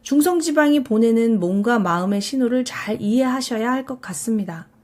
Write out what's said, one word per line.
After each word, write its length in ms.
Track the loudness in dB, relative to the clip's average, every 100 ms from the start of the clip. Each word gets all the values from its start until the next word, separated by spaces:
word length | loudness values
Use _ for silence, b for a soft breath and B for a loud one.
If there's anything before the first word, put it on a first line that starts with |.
중성지방이 840 | -2 2 4 2 2 2 4 2
보내는 560 | 2 2 4 4 2 2
몸과 380 | 0 0 0 0
마음의 420 | 0 0 0 -2
신호를 460 | -2 -2 0 0 -2
잘 340 | -6 -6 -4
이해하셔야 720 | 0 0 0 -2 -4 -4 -2
할 140 | -2 -4
것 160 | -10
같습니다. 680 | -12 -8 -4 -2 -4 -10 -16 _